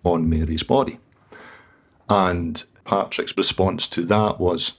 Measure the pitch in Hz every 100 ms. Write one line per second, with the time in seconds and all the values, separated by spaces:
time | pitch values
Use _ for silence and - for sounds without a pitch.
0 | 87 85 80 78 78 80 - 127 123 -
1 | _ _ _ - - - _ _ _ _
2 | - 104 92 87 85 80 - _ - 98
3 | - - - - 190 - 95 87 - -
4 | 85 107 104 - 90 85 -